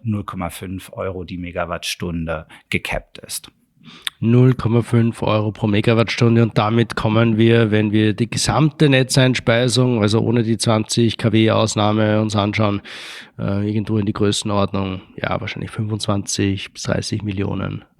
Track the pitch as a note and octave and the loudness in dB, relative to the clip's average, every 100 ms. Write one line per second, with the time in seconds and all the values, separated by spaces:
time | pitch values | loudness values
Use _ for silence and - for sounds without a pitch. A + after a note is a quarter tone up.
0 | A#2 G#2 F#2 F#2+ E2+ - F#2+ F#2+ - - | -6 -6 -6 -8 -10 -10 -12 -12 -12 -10
1 | F#2+ F#2 F2 F2 F2 F2 E2+ E2+ - - | -8 -8 -10 -10 -8 -8 -6 -8 -8 -8
2 | F2+ E2 D#2+ D#2+ - - _ F2+ - - | -6 -6 -6 -8 -10 -20 _ -6 -4 -8
3 | - - - - - _ _ _ - - | -10 -18 -14 -14 -14 _ _ _ -20 -18
4 | - - A2 B2 B2+ B2 G#2+ A#2 A2 A#2+ | -16 -4 2 6 6 4 0 0 2 2
5 | A2+ - - G#2+ G#2+ - A2 G2+ A#2+ A2+ | 2 0 0 0 -2 -2 0 2 2 2
6 | A2+ - A#2 A#2 A2+ A#2+ G#2+ A#2 A2 - | 2 2 4 4 4 2 2 2 0 -2
7 | A2 A2 A#2 G#2+ A2+ A#2 A2 G#2+ G#2+ G#2+ | 0 2 4 4 4 4 4 2 2 2
8 | G#2+ G2+ A#2 A2+ - A2 D3+ - D3+ C3 | 2 0 -2 -2 0 2 2 2 4 4
9 | A#2+ C#3 B2+ A#2+ - A#2 B2+ A#2 B2+ A#2 | 2 4 2 2 0 2 2 2 2 2
10 | G#2 A2 A2 A#2+ A2+ A2+ A#2+ A2 - - | 2 2 2 0 0 0 0 0 0 0
11 | A#2 - A2+ A2 A2 G#2+ A2 G#2+ G#2 G#2+ | 0 0 0 4 4 2 0 0 0 2
12 | G#2+ G#2+ G#2+ G#2 G#2 G#2 G#2 G2+ - - | 2 2 0 0 0 0 0 -2 -8 -16
13 | - - - - A2 G2+ G#2 G#2+ G#2 G#2+ | -16 -18 -18 -8 -4 -2 -2 -2 -2 -2
14 | G2+ - G2+ G2+ G#2+ G2+ G2 G2 F#2+ F#2 | -2 0 0 0 -2 -2 -2 -2 -4 -8
15 | - - - F#2 G2+ - G2 - G#2+ G#2+ | -12 -8 -4 -4 -6 -10 -8 -6 -6 -4
16 | - G2+ - - G2+ G2 - - - - | -2 -4 -2 -2 -2 -2 -8 -10 -6 -4
17 | - G#2+ G#2+ G2 G2 F#2+ G2 G#2 - | -4 -6 -4 -4 -4 -4 -6 -8 -14